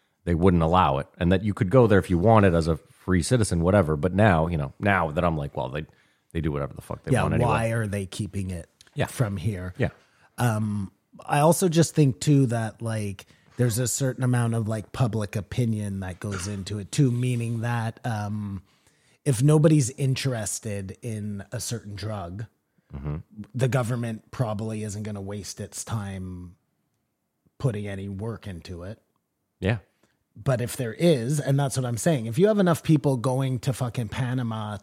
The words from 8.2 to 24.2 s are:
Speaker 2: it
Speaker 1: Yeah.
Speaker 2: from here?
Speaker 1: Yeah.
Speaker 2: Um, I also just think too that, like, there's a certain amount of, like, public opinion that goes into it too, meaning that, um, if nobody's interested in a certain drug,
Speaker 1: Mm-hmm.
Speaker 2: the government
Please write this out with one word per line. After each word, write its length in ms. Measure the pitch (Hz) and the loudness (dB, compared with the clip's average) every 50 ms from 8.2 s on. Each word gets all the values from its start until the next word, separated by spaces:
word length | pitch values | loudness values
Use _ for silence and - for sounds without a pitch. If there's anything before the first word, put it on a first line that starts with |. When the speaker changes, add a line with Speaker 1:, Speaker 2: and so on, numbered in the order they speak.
| 107 90 - 98 95 92 | -8 -6 -6 -6 -6 -6
Speaker 2:
it 180 | 92 85 82 _ _ _ - _ - | -8 -10 -12 _ _ _ -20 _ -6
Speaker 1:
Yeah. 120 | 147 - | -6 -4
Speaker 2:
from 300 | - - - 127 104 101 | -4 -2 -2 -2 -2 -2
here? 360 | 90 78 92 80 87 90 92 90 - | -4 -4 -4 -4 -6 -8 -8 -6 -4
Speaker 1:
Yeah. 120 | 123 - - _ _ _ _ _ _ _ _ - | -4 -4 -4 _ _ _ _ _ _ _ _ -2
Speaker 2:
Um, 520 | 120 120 110 107 110 107 104 104 98 - - _ _ _ - - - | 0 0 0 0 -2 -2 -2 -2 -4 -6 -8 _ _ _ -20 -16 -6
I 140 | - 151 147 | -2 2 4
also 300 | 147 160 170 - 196 185 | 6 6 4 4 2 2
just 260 | 151 170 160 - - | 4 4 2 4 4
think 240 | - 151 135 120 - | 4 4 4 4 2
too 260 | - 151 147 139 135 | 2 4 4 4 4
that, 360 | 117 117 117 113 110 - - 113 | 4 2 -2 -4 -4 -6 -6 -6
like, 440 | 113 113 110 104 101 95 - - _ _ _ _ _ _ | -4 -4 -4 -4 -6 -8 -10 -14 _ _ _ _ _ _
there's 220 | - 123 123 107 117 | 0 0 0 0 0
a 80 | 127 | -2
certain 380 | 113 - - 139 131 123 - 131 | -2 -2 -2 -2 -2 -2 0 0
amount 300 | 127 123 120 120 117 113 | 2 2 2 2 2 0
of, 120 | 117 110 | -2 -2
like, 240 | 104 110 110 101 - | -2 -4 -4 -6 -6
public 460 | - - 127 113 101 110 104 98 - | -2 -2 0 0 0 -2 -4 -4 -4
opinion 640 | 110 95 - - - 123 113 110 107 104 101 98 98 | -6 -6 -6 -2 -2 0 0 0 -2 -4 -6 -6 -6
that 180 | 95 92 90 87 | -8 -8 -10 -8
goes 300 | - 104 98 92 90 101 | -8 -6 -6 -6 -6 -6
into 300 | 104 98 92 92 104 107 | -8 -8 -8 -8 -8 -8
it 100 | 98 90 | -8 -4
too, 220 | - - 147 127 120 | 2 2 2 4 2
meaning 480 | 120 123 127 123 117 117 113 120 113 | 0 -2 -2 -2 -2 -4 -4 -4 -4
that, 400 | 110 120 120 117 113 113 113 - - | -4 -2 -2 -2 -4 -4 -6 -6 -6
um, 580 | 135 113 104 104 101 104 107 104 101 98 92 - _ _ _ _ _ _ _ _ _ _ _ - | -4 -4 -4 -4 -4 -6 -6 -6 -8 -8 -10 -12 _ _ _ _ _ _ _ _ _ _ _ -2
if 160 | 147 131 101 131 | 0 0 4 4
nobody's 480 | 147 151 156 151 170 156 151 135 110 | 6 6 6 6 6 6 4 2 0
interested 1080 | - - 143 131 131 - - 135 123 113 107 98 - - - 110 101 101 98 95 98 - | -2 -2 -2 -2 -2 -2 -2 -4 -4 -4 -6 -6 -8 -8 -8 -8 -8 -8 -8 -10 -12 -12
in 440 | - 120 110 107 104 104 104 98 98 - - | -10 -10 -8 -8 -6 -8 -8 -10 -10 -10 -10
a 80 | 113 | -8
certain 340 | - - 120 110 - 104 101 | -8 -6 -8 -8 -8 -10 -12
drug, 500 | 95 98 110 107 101 90 85 90 101 113 - _ _ _ _ _ _ _ _ 76 | -8 -8 -6 -6 -6 -8 -8 -10 -10 -12 -14 _ _ _ _ _ _ _ _ -14
Speaker 1:
Mm-hmm. 220 | 71 67 73 73 78 - _ - 107 104 - - | -10 -8 -6 -6 -8 -10 _ -16 -16 -14 -10 -4
Speaker 2:
the 120 | 120 123 127 | -2 0 0
government 600 | 113 127 123 107 127 120 117 117 113 107 | 0 0 -2 -2 -4 -4 -4 -6 -8 -8